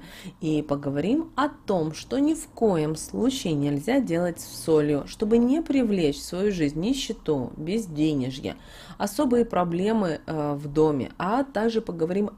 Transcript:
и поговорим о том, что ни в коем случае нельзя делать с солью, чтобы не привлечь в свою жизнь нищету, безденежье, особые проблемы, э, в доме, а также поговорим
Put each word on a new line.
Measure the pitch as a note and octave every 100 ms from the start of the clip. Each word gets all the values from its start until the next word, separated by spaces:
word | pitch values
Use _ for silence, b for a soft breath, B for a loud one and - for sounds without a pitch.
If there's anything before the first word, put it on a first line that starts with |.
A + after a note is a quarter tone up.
| B B F3+ B
и | D#3+ D3+
поговорим | D3+ C#3+ C#3+ C#3+ E3+ C#4+ E4 -
о | C#4+
том, | - - F#3+ D#3+
что | D#3 - B3
ни | D4 D#4
в | -
коем | - A3+ F3 D3+ D#3
случае | - F#3+ A#3 C4 F#3
нельзя | D3 C#3+ C#3+ D3+ C4+
делать | G#3+ E3 F3 E3+
с | - -
солью, | - D#3 D3 C#3+ -
чтобы | - G#3+ A#3
не | A#3+ D4
привлечь | D#4+ C#4 A#3 G3+ D#3 C#3+
в |
свою | - F3 G#3
жизнь | F#3 D3 D#3
нищету, | F#3+ C4+ - A3 - D3 A#2+ -
безденежье, | D#3 G#3+ G3+ D3 D#3 D3 B2+ C3 - - B B B B
особые | G3+ - D4 A#3+
проблемы, | A#3 F3+ F3 E3+ G3 A3+ F#3 D3+ -
э, | D#3+ D3
в | C#3+ D3
доме, | D3 D#3 C#3+ A2+ -
а | F3 A#3+
также | C4+ G3+ A3+ A3
поговорим | A3 E3+ D#3+ F#3 G#3